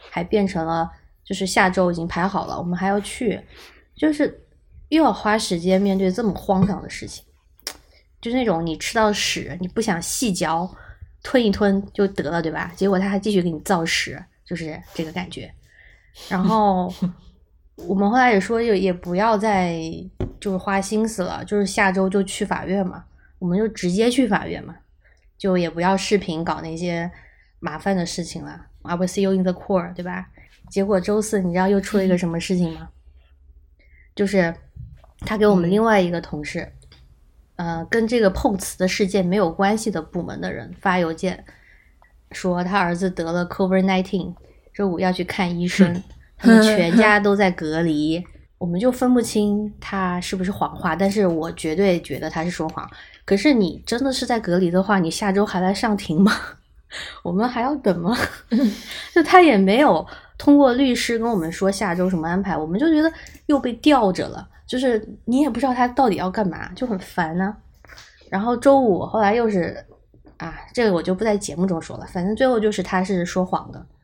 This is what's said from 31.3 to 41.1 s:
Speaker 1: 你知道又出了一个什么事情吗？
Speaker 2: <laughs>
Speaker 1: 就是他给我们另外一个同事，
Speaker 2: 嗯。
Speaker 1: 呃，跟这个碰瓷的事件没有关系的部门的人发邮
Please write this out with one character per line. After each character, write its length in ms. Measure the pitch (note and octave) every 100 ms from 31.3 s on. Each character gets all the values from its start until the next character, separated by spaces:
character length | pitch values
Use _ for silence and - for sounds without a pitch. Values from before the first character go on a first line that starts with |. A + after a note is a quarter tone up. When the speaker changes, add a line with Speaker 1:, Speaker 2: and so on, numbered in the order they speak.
| G#3
Speaker 1:
你 140 | F#3
知 60 | F3+
道 80 | F#3+
又 120 | G3+
出 160 | F#3+ G3+
了 80 | F#3+
一 40 |
个 80 | F3
什 100 | F3
么 120 | E3
事 180 | - F3+
情 160 | E3
吗？ 160 | D#3+ D#3+ - - - _ _ -
Speaker 2:
<laughs> 640 | - _ _ _ _ _
Speaker 1:
就 140 | - G3
是 260 | G3 E3+ E3 - - - - - _
他 160 | - G#3+
给 100 | G#3
我 80 | F#3
们 160 | E3+
另 100 | G#3
外 200 | A3+ G#3
一 100 | F3
个 80 | E3+
同 240 | E3+ D3
事， 280 | D3 E3+ - - - - - - _ _ _ -
Speaker 2:
嗯。 240 | E3+ E3
Speaker 1:
呃， 60 | D#3+
跟 200 | A3+ A3
这 140 | A#3+
个 100 | G3+
碰 280 | F#3 C4 G3
瓷 200 | - -
的 80 | F#3
事 220 | - G3
件 180 | G3+ F3
没 120 | G3+
有 120 | E3+
关 280 | E3 G3 G#3+
系 120 | A3
的 120 | F3
部 200 | D#3 F3
门 200 | F3 -
的 100 | F3+
人 220 | C#3 C3+ F3+
发 180 | G3 F#3
邮 140 | E3